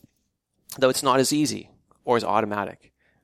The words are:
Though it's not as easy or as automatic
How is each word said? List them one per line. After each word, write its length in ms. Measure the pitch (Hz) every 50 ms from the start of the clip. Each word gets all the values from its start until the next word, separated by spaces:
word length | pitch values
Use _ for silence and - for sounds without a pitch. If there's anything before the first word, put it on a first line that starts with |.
| - _ _ _ _ _ _ _ _ _ _ _ _ _ - -
Though 100 | 131 131
it's 140 | 131 - -
not 160 | 139 127 135
as 140 | 131 - 147
easy 360 | 151 151 127 107 98 - - _ _ _ _ _ _ _
or 120 | - 123
as 60 | 117 107
automatic 720 | 90 101 107 110 104 104 104 98 92 92 _ _ _ _ _ _ _ _ _